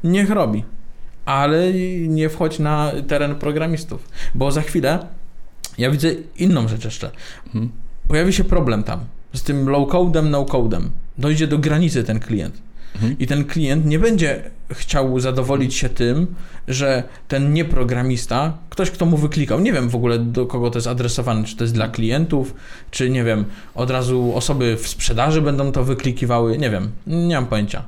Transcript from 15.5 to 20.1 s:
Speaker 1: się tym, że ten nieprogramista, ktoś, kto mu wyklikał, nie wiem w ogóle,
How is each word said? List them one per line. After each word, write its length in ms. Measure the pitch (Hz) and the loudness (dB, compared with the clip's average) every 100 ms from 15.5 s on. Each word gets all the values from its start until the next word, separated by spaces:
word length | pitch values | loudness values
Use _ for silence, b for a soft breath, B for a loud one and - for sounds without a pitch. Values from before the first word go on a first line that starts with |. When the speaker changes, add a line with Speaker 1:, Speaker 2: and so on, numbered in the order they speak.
| 139 127 - | 0 0 0
Speaker 1:
się 140 | 127 | 0
tym, 380 | - 120 139 175 B B B - | 2 2 2 0 B B B -4
że 360 | 131 139 127 120 B - | 0 2 0 -2 B -4
ten 260 | 139 139 | 0 2
nieprogramista, 1000 | 156 165 - 120 123 127 123 - 120 156 156 - | 2 4 4 4 2 0 0 0 0 0 -4 -8
ktoś, 220 | - 175 | -2 -2
kto 140 | - 170 | 2 2
mu 120 | 156 | 4
wyklikał, 420 | 147 151 143 117 | 2 0 0 2
nie 140 | 214 | 2
wiem 160 | 165 123 | 2 0
w 60 | 120 | 0
ogóle, 240 | 120 | 0